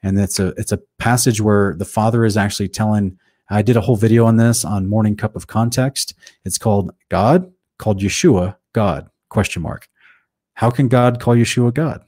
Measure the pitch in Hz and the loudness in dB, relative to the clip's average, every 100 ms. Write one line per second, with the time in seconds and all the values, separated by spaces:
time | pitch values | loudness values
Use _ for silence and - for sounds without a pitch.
0 | 98 98 98 - 92 - - 101 _ _ | 0 0 0 0 -4 -4 -6 -6 _ _
1 | 113 123 131 110 107 101 98 82 101 - | -2 0 0 0 2 2 2 -2 -6 -2
2 | 107 117 113 104 101 - 98 - 110 107 | 0 2 2 0 -2 -2 -6 -2 -2 0
3 | 98 - _ _ _ 104 104 117 107 113 | -2 -6 _ _ _ 0 2 2 2 0
4 | 110 113 113 113 117 117 - 101 95 107 | 4 4 4 4 4 2 -2 -4 -2 0
5 | 107 104 110 - - 110 117 120 131 - | 0 -2 -6 -8 -6 -2 -2 0 -2 -4
6 | - - - _ - - 113 101 90 - | -10 -12 -20 _ -10 -4 0 0 -2 -10
7 | _ 90 107 170 185 _ _ _ 110 98 | _ 0 2 2 0 _ _ _ -4 -2
8 | 98 - 180 101 92 - _ - 101 71 | -2 0 2 2 0 -6 _ -2 -2 -2
9 | - _ _ - 101 - 78 - _ _ | -10 _ _ -2 -2 -4 -8 -10 _ _
10 | _ _ _ _ _ - 117 117 131 123 | _ _ _ _ _ -2 -2 0 0 2
11 | 123 120 123 120 117 - 120 123 156 98 | 2 0 2 2 2 0 0 0 -4 -6